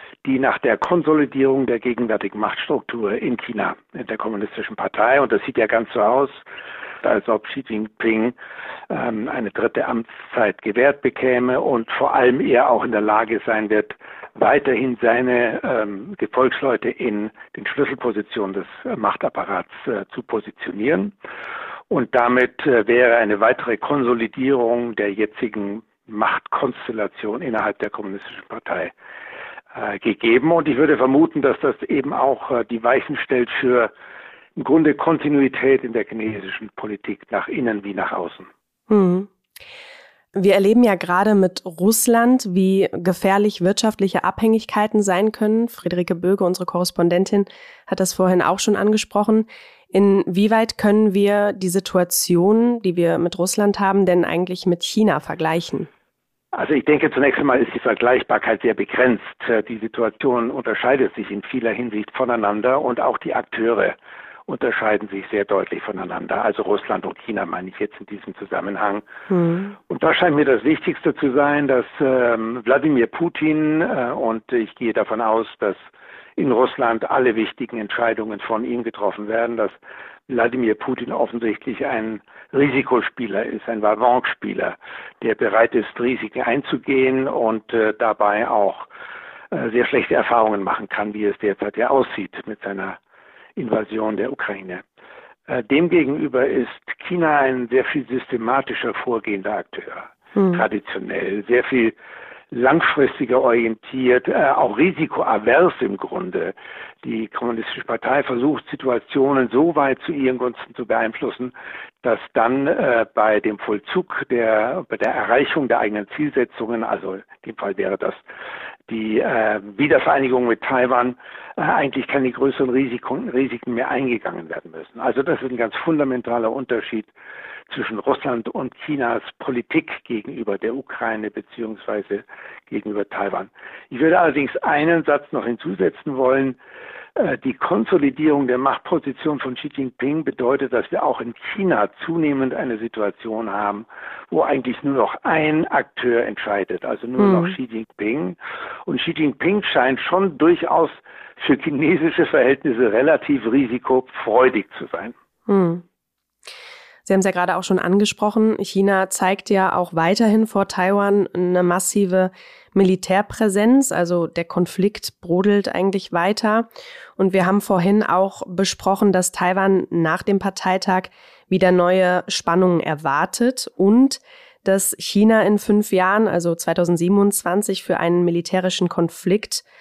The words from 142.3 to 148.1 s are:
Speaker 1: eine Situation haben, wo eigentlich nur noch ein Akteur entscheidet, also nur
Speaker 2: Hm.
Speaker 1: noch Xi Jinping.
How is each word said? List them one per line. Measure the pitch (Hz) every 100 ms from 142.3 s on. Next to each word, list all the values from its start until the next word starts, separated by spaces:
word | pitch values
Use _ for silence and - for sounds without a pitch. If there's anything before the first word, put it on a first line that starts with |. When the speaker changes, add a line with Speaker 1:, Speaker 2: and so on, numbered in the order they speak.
| 135 131
Speaker 1:
eine | 120 131 110
Situation | 113 110 104 - 113 110 110
haben, | 101 104 104 117 - - - -
wo | 160
eigentlich | 139 139 123 -
nur | 143
noch | 135 101 -
ein | - 160 156 156 156
Akteur | 147 - - 123 117 110
entscheidet, | 104 107 101 92 90
also | 123 113 120
nur | 127
Speaker 2:
Hm. | 202
Speaker 1:
noch | 185 175
Xi | 185
Jinping. | 123 113 110 - 104